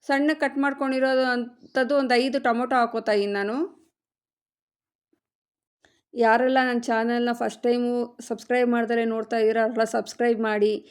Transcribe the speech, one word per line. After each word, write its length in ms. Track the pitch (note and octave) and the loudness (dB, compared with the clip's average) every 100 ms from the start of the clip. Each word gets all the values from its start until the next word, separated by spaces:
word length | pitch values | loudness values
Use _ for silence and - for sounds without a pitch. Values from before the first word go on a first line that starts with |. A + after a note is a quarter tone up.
| - | -2
ಸಣ್ಣ 240 | C#4 D4 | 0 0
ಕಟ್ 240 | D4+ C#4+ C#4+ | 0 -2 -2
ಮಾಡ್ಕೊಂಡಿರೋದು 680 | C#4 C#4 C4+ C4 C4 C4 C4 | -4 -2 -4 0 0 2 0
ಅಂಥದ್ದು 680 | B3 A#3+ - - C4+ B3 | -2 -4 -12 -8 -2 0
ಒಂದು 180 | C#4+ C4+ | 2 2
ಐದು 240 | B3 C4 C4+ | 2 2 0
ಟೊಮೊಟೊ 340 | C4 A#3 B3 C4 | 0 0 0 0
ಹಾಕ್ಕೋತಾ 360 | A#3 A#3 A3+ | 0 -2 -2
ಇದೀನಿ 220 | G#3 G3+ | 0 0
ನಾನು. 220 | G3+ G3+ B3 F4+ - _ _ _ _ _ _ _ _ _ _ _ _ _ _ _ _ _ _ _ _ _ _ _ | -2 -4 -4 -6 -10 _ _ _ _ _ _ _ _ _ _ _ _ _ _ _ _ _ _ _ _ _ _ _
ಯಾರೆಲ್ಲ 440 | - A3+ A3+ B3+ C4 | 0 4 4 4 2
ನನ್ನ 220 | B3+ A#3+ | 2 -2
ಚಾನಲ್ನ 520 | A#3+ A3+ A#3 A#3+ A#3+ | -2 -2 0 0 -2
ಫಸ್ಟ್ 300 | A#3+ A3+ - | -2 -4 -4
ಟೈಮು 280 | A#3+ A#3+ A#3+ A#3+ A#3+ - | -2 0 0 -2 -4 -10
ಸಬ್ಸ್ಕ್ರೈಬ್ 480 | - A#3 - B3 B3 | -10 -10 -2 0 2
ಮಾಡ್ದಲೇ 340 | A#3+ A3+ A#3 A3+ | 2 0 0 0
ನೋಡ್ತಾ 300 | A3 A3 A#3 | -2 -4 0
ಇದ್ದೀರಾ, 240 | A3 A3+ | 2 2
ಅವರೆಲ್ಲ 220 | A3+ A#3 A3 | 0 0 -2
ಸಬ್ಸ್ಕ್ರೈಬ್ 520 | A#3 G#3 - A#3+ A3+ | -2 -6 -2 0 2
ಮಾಡಿ, 300 | A3 G#3+ G#3 G#3+ - | 0 2 2 0 -6